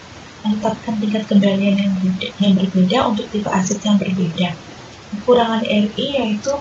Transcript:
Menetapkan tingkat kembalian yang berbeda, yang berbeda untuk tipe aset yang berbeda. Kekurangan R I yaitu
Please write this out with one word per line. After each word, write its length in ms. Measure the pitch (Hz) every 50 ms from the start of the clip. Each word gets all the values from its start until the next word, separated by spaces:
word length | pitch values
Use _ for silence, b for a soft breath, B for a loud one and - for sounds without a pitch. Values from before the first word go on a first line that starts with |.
| - - - - - - - - -
Menetapkan 560 | 214 214 - - 220 220 - - - 220 208
tingkat 240 | 208 208 208 214 208 -
kembalian 480 | 214 196 196 196 196 196 196 202 196 196
yang 160 | 202 202 190
berbeda, 320 | 185 185 185 185 - - - - - 196
yang 100 | 202 190 180
berbeda 380 | 185 185 - 185 180 180 220 262 - -
untuk 180 | 214 214 233 -
tipe 160 | - 208 202 -
aset 320 | - 190 185 190 202 - - 208
yang 80 | 208
berbeda. 560 | 196 185 185 185 190 180 165 - - 185 170 - - - - - - - - - - - -
Kekurangan 560 | 214 208 - 247 240 233 233 226 220 214 -
R 240 | - 214 208 208 - - -
I 100 | 254 285 277 269
yaitu 320 | 233 214 208 208 - 269 285 -